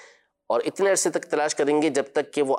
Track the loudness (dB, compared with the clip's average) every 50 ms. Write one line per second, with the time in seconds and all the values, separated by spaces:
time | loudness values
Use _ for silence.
0 | -18 -20 -20 _ _ _ _ _ _ -2 -2 -2 -2 -2 -2 0 0 2 2 2
1 | 0 -2 -2 -4 -4 -4 -2 0 0 0 0 0 0 2 2 2 2 2 0 -2
2 | -2 -2 -2 -4 -4 -2 -2 0 0 0 0